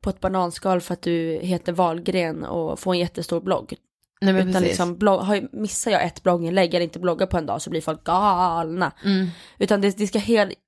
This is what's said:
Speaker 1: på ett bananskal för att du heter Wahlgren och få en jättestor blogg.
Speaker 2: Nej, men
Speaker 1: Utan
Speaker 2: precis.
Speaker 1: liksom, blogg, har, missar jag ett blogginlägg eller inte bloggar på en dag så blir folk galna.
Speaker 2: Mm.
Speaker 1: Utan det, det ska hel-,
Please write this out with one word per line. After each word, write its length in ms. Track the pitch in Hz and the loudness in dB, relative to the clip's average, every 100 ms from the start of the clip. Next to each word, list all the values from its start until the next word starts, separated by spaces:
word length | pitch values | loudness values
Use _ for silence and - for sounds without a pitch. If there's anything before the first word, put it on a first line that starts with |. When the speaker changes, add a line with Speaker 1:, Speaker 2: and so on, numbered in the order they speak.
Speaker 1:
på 100 | 202 | -8
ett 100 | - | -4
bananskal 600 | 185 190 175 - 190 180 | -2 0 -2 -2 0 0
för 140 | - | 0
att 80 | 175 | -4
du 360 | 175 170 165 156 | -2 0 0 -4
heter 300 | 185 175 - | -2 -2 -2
Wahlgren 720 | 175 175 165 170 185 165 160 | 0 0 0 -2 0 0 -4
och 360 | - 170 160 160 | -6 -4 -4 -4
få 120 | 185 | -2
en 60 | 180 | 0
jättestor 420 | 170 - 170 170 | 0 -4 -4 -4
blogg. 340 | 185 170 - - _ _ _ - | 0 -2 -4 -14 _ _ _ 0
Speaker 2:
Nej, 120 | 196 | 2
men 80 | 190 185 | 4 4
Speaker 1:
Utan 40 | 185 | 2
Speaker 2:
precis. 60 | 170 | 2
Speaker 1:
liksom, 280 | 180 175 175 | 0 -2 2
blogg, 240 | 208 190 | 2 2
har, 280 | 190 202 - | 2 -2 -2
missar 380 | 214 214 - - | -6 -6 -4 0
jag 140 | 196 | 0
ett 180 | 170 - | 0 -2
blogginlägg 520 | 185 175 170 190 175 | 0 0 0 2 2
eller 100 | 175 | 0
inte 140 | 170 175 | -2 -2
bloggar 280 | 180 165 185 | -2 0 -2
på 120 | 175 | -2
en 80 | 151 | -2
dag 160 | 113 | -6
så 80 | - | -4
blir 100 | 165 | -6
folk 240 | 160 156 | -4 -6
galna. 880 | - 180 208 180 180 165 160 175 160 - | 0 2 4 4 2 0 -2 -2 -4 -2
Speaker 2:
Mm. 260 | 196 190 185 165 - - | 0 0 0 -6 -12 -2
Speaker 1:
Utan 220 | 196 202 | 2 2
det, 180 | 202 196 | 2 0
det 80 | 208 | -2
ska 120 | 214 | -2
hel-, 340 | 202 226 196 - | 2 2 2 -2